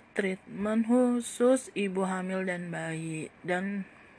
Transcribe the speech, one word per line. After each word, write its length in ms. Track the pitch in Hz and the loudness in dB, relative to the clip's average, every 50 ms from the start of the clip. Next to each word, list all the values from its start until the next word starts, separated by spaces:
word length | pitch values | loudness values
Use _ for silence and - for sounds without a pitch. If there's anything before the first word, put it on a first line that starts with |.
| - _ - | -2 _ -2
treatment 720 | - 202 190 190 190 - - - 180 196 214 220 226 226 | -2 0 0 -2 -4 -8 -10 -8 -4 -2 0 2 2 2
khusus 880 | 220 240 247 254 247 240 240 233 - - - 240 247 262 254 - - - | 4 4 6 6 4 4 0 -2 -4 -2 2 4 6 6 4 2 -2 -4
ibu 320 | - 202 196 185 190 190 | -2 -2 0 0 0 -2
hamil 400 | 185 185 185 185 185 190 190 190 | 0 -2 -2 -2 -2 -2 -2 -2
dan 240 | 185 180 175 175 175 | -2 -4 -4 -6 -6
bayi, 640 | 165 160 160 165 160 160 160 160 160 160 151 - - - - | -6 -6 -4 -4 -6 -6 -6 -6 -6 -6 -8 -10 -12 -10 -4
dan 400 | 160 180 180 190 196 202 202 190 - - - - - - | -2 -2 0 0 -2 -4 -4 -6 -8 -12 -20 -20 -20 -20